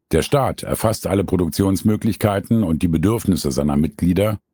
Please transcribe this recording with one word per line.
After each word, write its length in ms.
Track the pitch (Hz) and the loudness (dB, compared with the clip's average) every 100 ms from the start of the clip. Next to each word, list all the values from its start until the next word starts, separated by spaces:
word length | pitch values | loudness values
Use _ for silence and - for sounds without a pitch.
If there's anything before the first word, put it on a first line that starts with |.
| _ | _
Der 100 | - | -2
Staat 400 | - 143 113 - | 2 0 0 -4
erfasst 440 | - - 110 110 85 | -6 -2 -2 -2 -2
alle 180 | 98 | -2
Produktionsmöglichkeiten 1400 | 87 90 85 - 98 95 107 107 117 - 107 98 - 113 | 0 0 0 0 0 2 0 0 -2 0 0 0 0 0
und 200 | 87 78 | 0 0
die 60 | 87 | 0
Bedürfnisse 600 | 80 90 113 - 80 73 | 2 2 0 0 0 0
seiner 260 | 65 73 71 | -2 0 0
Mitglieder 640 | 78 - 87 92 107 107 - | -2 0 0 2 0 -2 -8